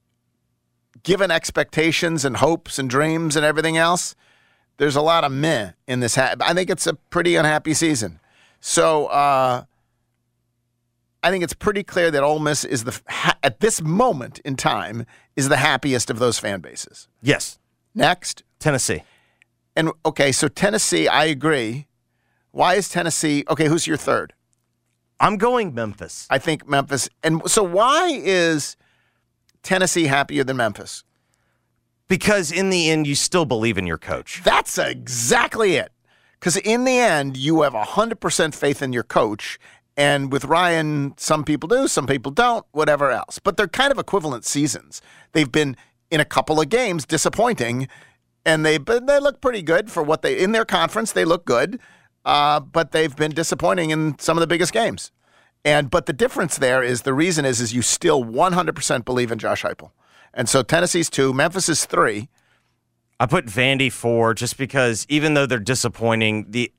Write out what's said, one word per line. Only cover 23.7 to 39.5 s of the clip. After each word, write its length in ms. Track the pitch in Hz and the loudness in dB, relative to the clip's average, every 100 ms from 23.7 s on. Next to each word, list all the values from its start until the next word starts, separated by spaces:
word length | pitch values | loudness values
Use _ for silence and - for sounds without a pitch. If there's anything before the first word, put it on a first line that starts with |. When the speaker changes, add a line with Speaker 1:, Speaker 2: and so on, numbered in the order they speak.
| 165 - | 0 0
Speaker 1:
your 100 | 147 | -4
third? 360 | - 117 76 _ _ _ _ _ _ _ _ - | -2 -2 -4 _ _ _ _ _ _ _ _ -2
Speaker 2:
I'm 160 | 160 202 | 0 2
going 380 | 233 247 196 | 0 0 -2
Memphis. 520 | 120 110 98 82 - - | -4 -8 -8 -14 -14 -2
Speaker 1:
I 80 | 135 | -2
think 300 | 165 151 - | 0 -4 -2
Memphis. 400 | 139 135 135 - _ | -2 0 -4 -6 _
And 200 | 160 160 175 | -2 -2 0
so 120 | 220 | 0
why 460 | 185 180 240 302 359 254 | 2 2 2 2 0 -2
is 540 | 151 185 165 156 - - _ _ _ _ _ _ _ _ | 0 2 2 0 -4 -12 _ _ _ _ _ _ _ _
Tennessee 420 | - 185 180 175 | -2 0 2 2
happier 400 | 156 139 135 147 | 2 2 0 -2
than 120 | 131 131 | -2 0
Memphis? 480 | 113 104 95 - - _ _ _ _ _ _ _ _ _ - | -2 -4 -12 -16 -20 _ _ _ _ _ _ _ _ _ -2
Speaker 2:
Because 440 | 185 - 202 151 | 0 2 2 0
in 180 | 170 190 | -2 0
the 200 | 185 160 | 2 2
end, 160 | 156 143 | 2 0
you 80 | |
still 300 | 139 - 180 | -2 0 0
believe 320 | 143 117 113 95 | 0 0 0 0
in 100 | 87 | -2
your 120 | 80 | -4
coach. 420 | - 69 - - | -6 -8 -8 -6
Speaker 1:
That's 340 | 196 247 - - | 0 0 0 -4
exactly 960 | 131 127 120 120 120 233 - 220 208 139 | -4 -6 -8 -6 0 0 0 0 0 0
it. 140 | 90 _ _ _ _ _ | -2 _ _ _ _ _
'Cause 160 | - 196 | -4 -2
in 260 | 208 233 | 0 0
the 140 | 254 247 | 2 2
end, 400 | 233 156 139 131 | 4 2 0 -4
you 240 | 139 160 | 0 2
have 120 | 143 | 2
a 100 | 113 | 0
hundred 360 | 107 196 226 220 | -4 -2 -2 -2
percent 340 | 180 - 160 | -4 0 -2
faith 280 | - 143 139 | 0 -2 -2
in 100 | 131 | -2
your 100 | 123 | -4
coach. 560 | - 175 113 104 - | 0 0 0 -2 -10